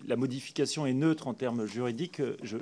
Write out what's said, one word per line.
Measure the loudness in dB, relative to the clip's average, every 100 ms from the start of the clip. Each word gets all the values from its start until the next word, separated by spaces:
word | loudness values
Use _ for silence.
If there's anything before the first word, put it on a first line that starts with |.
| -2
la | 0
modification | 2 -2 -4 0 0 2 2
est |
neutre | 4 4 4 0
en | -2
termes | 0 0 -2
juridiques, | 0 -2 0 -4 -2
euh, | -2 -2
je, | -6 -6